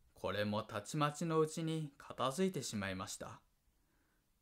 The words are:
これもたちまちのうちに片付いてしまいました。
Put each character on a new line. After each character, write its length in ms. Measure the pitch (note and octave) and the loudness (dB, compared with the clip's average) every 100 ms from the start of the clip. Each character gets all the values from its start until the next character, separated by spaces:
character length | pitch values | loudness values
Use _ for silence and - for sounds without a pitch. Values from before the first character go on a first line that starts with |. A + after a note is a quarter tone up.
| - - | -20 -6
こ 160 | F#2 | -2
れ 140 | G2 G#2 | 2 2
も 180 | G#2 | 2
た 180 | A2 G#2+ | 0 -4
ち 160 | - D#3 | -2 0
ま 140 | D3 | 2
ち 140 | D3+ E3+ | 2 2
の 140 | D#3+ | 4
う 80 | D#3 | 4
ち 160 | E3 | 2
に 280 | D#3+ D#3+ D3+ - | -2 -2 -4 -8
片 340 | - - B2 | -10 -2 0
付 160 | C#3+ F#3+ | 2 2
い 40 | |
て 120 | F#3 | 2
し 120 | A#2+ G#2+ | -2 -2
ま 140 | G2 | -2
い 60 | F#2 | -2
ま 120 | F#2+ | -6
し 100 | - | -8
た。 220 | - A2+ _ _ _ _ _ _ _ _ _ _ | -10 -12 _ _ _ _ _ _ _ _ _ _